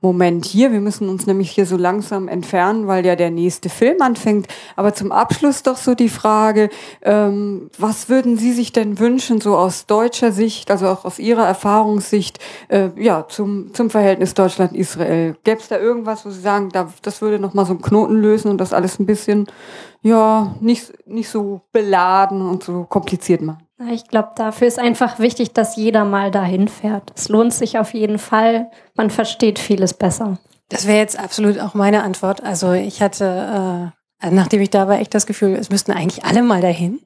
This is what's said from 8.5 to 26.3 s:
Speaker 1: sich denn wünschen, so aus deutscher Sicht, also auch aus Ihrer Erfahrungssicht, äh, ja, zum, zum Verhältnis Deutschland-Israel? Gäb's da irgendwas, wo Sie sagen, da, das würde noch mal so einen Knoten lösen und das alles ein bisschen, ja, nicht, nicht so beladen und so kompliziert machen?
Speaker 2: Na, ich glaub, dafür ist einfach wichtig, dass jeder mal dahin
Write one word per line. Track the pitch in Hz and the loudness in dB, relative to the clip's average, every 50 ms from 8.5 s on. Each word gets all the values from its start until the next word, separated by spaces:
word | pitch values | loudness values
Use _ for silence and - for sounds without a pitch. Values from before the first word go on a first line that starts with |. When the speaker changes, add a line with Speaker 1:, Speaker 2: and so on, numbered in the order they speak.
Speaker 1:
sich | 247 240 247 220 | 0 0 -2 0
denn | - 240 220 208 208 190 | 0 0 0 0 -2 0
wünschen, | 214 240 247 262 - - 233 220 | 2 2 2 0 0 0 -2 0
so | 214 208 202 | 2 2 2
aus | 165 180 190 175 - - | 4 2 2 0 -4 -2
deutscher | - 214 214 226 240 233 - - 233 | 0 0 2 2 0 0 0 0 0
Sicht, | 202 190 220 226 214 - - - | 2 2 0 -2 -2 -6 -2 -2
also | 196 190 185 190 | 0 0 2 0
auch | 190 185 - | 0 -2 -4
aus | 185 180 - | -10 -10 -6
Ihrer | - 220 233 226 226 | 0 0 2 2 4
Erfahrungssicht, | 180 190 185 - 208 202 214 220 214 214 208 190 - - 208 180 - - - - - - - - _ | 2 0 0 0 2 2 4 2 2 0 -2 -2 0 -2 -2 -2 -2 -8 -14 -18 -18 -18 -18 -8 _
äh, | - 196 196 185 170 - | 0 0 0 0 -2 0
ja, | 208 226 190 156 160 - | 2 2 2 2 -2 -6
zum, | - - 208 202 202 202 208 - - | -8 -6 -4 -4 -4 -6 -6 -10 -4
zum | - 247 226 | -2 -2 0
Verhältnis | - 214 208 196 190 190 185 180 - | 2 2 4 4 4 2 0 -2 2
Deutschland-Israel? | - 190 185 180 - 190 180 - - 190 - - 180 170 160 165 165 165 165 151 - _ | 2 2 2 2 0 -2 0 0 -2 -4 -4 -2 -4 -2 0 0 0 0 -2 -4 -2 _
Gäb's | - 220 220 220 - | 0 0 0 -2 -4
da | 226 185 | -4 -2
irgendwas, | 190 226 240 240 226 214 220 208 - | 0 0 0 -2 -4 -6 -8 -8 -10
wo | 208 | -14
Sie | 196 185 | -16 -6
sagen, | 180 208 202 208 202 190 180 | -2 0 0 0 0 -2 -2
da, | 190 180 160 185 - _ | -4 -4 -4 -8 -10 _
das | 208 202 - | -10 -8 -4
würde | 214 214 208 208 | -2 -2 -2 -2
noch | 196 196 185 | -2 -2 0
mal | 202 196 175 | 0 0 0
so | 185 | 0
einen | 170 - | -4 0
Knoten | - 208 208 220 - 214 | 2 2 4 4 4 2
lösen | 220 208 214 214 220 220 214 | 2 4 4 2 2 2 0
und | 202 185 | 0 0
das | 190 - - | -2 0 0
alles | - 180 185 - - | 0 0 -2 -2 -4
ein | 202 | 0
bisschen, | 185 214 202 - - 208 208 202 - - - - - - - - - _ _ | 0 0 -2 0 -2 0 0 0 -4 -8 -20 -20 -20 -20 -20 -20 -20 _ _
ja, | _ 214 226 226 220 220 220 220 214 196 - - | _ 2 4 4 4 4 4 2 0 -2 -4 -4
nicht, | 214 226 240 233 - - - - _ - | 0 0 0 0 -2 -14 -20 -20 _ -12
nicht | 202 226 220 - | -8 -8 -8 -6
so | - 220 208 202 202 185 _ _ | -6 -6 -4 -4 -6 -10 _ _
beladen | _ 226 214 202 196 185 180 185 185 190 196 196 196 190 | _ 0 2 2 2 2 4 4 4 4 4 2 2 -2
und | 190 180 180 185 - | -2 -2 -2 -4 -4
so | - 185 180 175 | -6 -6 -6 -6
kompliziert | - - 196 190 - - 180 - - 180 160 160 | -2 -2 -2 -2 0 -6 -6 0 0 0 0 0
machen? | 156 156 160 _ _ _ _ | -6 -8 -10 _ _ _ _
Speaker 2:
Na, | 247 240 | -8 -8
ich | 240 226 - _ | -8 -8 -8 _
glaub, | - 220 214 220 - | -2 -2 -2 -2 -4
dafür | - - 165 165 - 247 240 | -6 -6 -6 0 2 2 2
ist | 240 247 | 2 2
einfach | 247 240 233 233 254 247 247 - | 0 0 2 2 0 -2 0 0
wichtig, | 220 247 233 - 247 - _ | 0 0 0 0 -4 -2 _
dass | - 220 220 - | 0 0 0 -2
jeder | - 214 226 220 220 214 | -2 -2 2 2 2 2
mal | 202 196 196 196 | 2 0 0 -2
dahin | 196 | 0